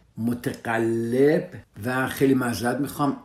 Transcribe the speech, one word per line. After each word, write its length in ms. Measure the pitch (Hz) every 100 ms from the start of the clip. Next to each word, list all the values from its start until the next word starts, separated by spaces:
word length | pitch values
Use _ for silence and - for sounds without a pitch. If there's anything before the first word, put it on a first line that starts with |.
| _ -
متقلب 1300 | 117 120 127 - 120 113 113 117 117 123 143 165 - 110 - -
و 240 | 117 127 123
خیلی 260 | - 135
معذرت 460 | 127 123 107 120 123
می‌خوام 360 | 135 - 143 -